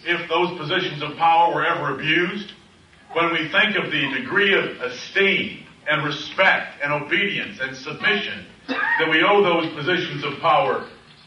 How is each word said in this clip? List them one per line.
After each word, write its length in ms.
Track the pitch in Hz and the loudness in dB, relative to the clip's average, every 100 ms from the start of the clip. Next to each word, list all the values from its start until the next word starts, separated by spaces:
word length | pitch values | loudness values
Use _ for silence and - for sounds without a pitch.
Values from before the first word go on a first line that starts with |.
if 240 | 156 170 - | -4 -4 0
those 300 | 165 175 156 | 0 0 -2
positions 440 | 147 180 - 147 | -4 -2 -2 -4
of 140 | - - | -8 2
power 380 | 165 165 165 | 4 6 6
were 100 | 156 | 4
ever 300 | 156 170 143 | 0 -2 -2
abused. 580 | 135 151 165 175 208 - - - _ _ _ - | -4 0 0 0 -4 -10 -16 -20 _ _ _ -6
When 180 | 160 170 | -2 0
we 160 | 165 147 | 0 0
think 280 | 196 208 196 | 2 2 0
of 140 | - | -2
the 200 | 151 139 | -2 -2
degree 440 | 127 120 190 202 | -4 -2 2 4
of 280 | 175 131 - | 4 0 -4
esteem 840 | 165 - - 190 196 180 - - - - 151 | -8 -8 -4 2 2 2 -2 -8 -18 -10 -4
and 160 | 147 | -2
respect 760 | 147 - - - 190 - - - | -2 -6 -4 2 4 2 -2 -6
and 80 | 143 | -2
obedience 680 | 147 143 175 202 - 104 - | -2 0 0 0 -4 -8 -6
and 160 | 135 | -8
submission 720 | 135 143 - 202 202 - 202 - - - | -8 -12 -4 0 0 -2 -10 -14 -12 -8
that 400 | 254 - - 160 | -2 0 0 2
we 120 | 160 | 4
owe 200 | 185 202 | 4 6
those 300 | 185 160 156 | 4 2 0
positions 520 | 147 143 175 160 143 | -4 -2 -2 -2 -6
of 140 | 143 - | -8 -2
power, 460 | 165 147 - 113 - - - - | 2 4 4 -2 -6 -18 -20 -20